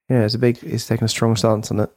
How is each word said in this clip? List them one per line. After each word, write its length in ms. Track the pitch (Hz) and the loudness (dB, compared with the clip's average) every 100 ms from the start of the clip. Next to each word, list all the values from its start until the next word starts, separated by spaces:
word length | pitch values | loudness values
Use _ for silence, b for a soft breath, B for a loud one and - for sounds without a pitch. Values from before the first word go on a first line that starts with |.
| - | -2
yeah, 140 | 127 107 | 0 2
it's 100 | 110 | 2
a 40 | |
big, 180 | 123 120 | 0 0
he's 300 | - 117 - | -4 -6 -2
taken 180 | 117 110 | -2 -2
a 40 | |
strong 260 | - 113 110 | 0 0 2
stance 360 | 113 107 110 | 2 0 -2
on 80 | 107 | -2
it. 100 | 107 | -4